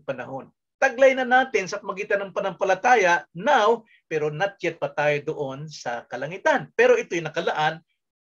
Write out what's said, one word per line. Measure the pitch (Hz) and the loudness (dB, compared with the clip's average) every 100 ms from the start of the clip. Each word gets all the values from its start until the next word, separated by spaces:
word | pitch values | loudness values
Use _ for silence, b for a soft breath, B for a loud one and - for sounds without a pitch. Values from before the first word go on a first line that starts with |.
| - | -8
panahon." | 127 123 135 120 _ _ _ | -10 -10 -12 -14 _ _ _
Taglay | 269 240 269 262 | -2 4 4 4
na | |
natin | 247 254 254 220 | 2 2 2 -2
sa | 185 202 | -4 -8
pamagitan | 196 185 202 202 | -10 -10 -4 -4
ng | 196 208 | -2 -6
pananampalataya | 196 175 190 185 254 247 185 170 - | -6 -4 -2 0 4 4 4 2 -2
now, | 165 220 269 214 233 b b _ | -4 2 4 4 2 b b _
pero | 160 151 | -4 -2
not | 151 202 - | -2 -4 -4
yet | 175 165 | -6 -4
pa | 143 | -6
tayo | - 147 147 | -2 0 0
doon | 143 147 135 135 156 | -4 -6 -8 -8 -14
sa | - 131 120 | -12 -8 -8
kalangitan. | - 127 143 190 311 277 151 - | -10 -10 -10 -4 -2 -2 -2 2
Pero | 247 233 | 4 4
ito'y | - 175 | 2 -6
nakalaan | 156 160 175 151 156 165 - _ _ _ | -6 -6 -4 -2 -2 -4 -12 _ _ _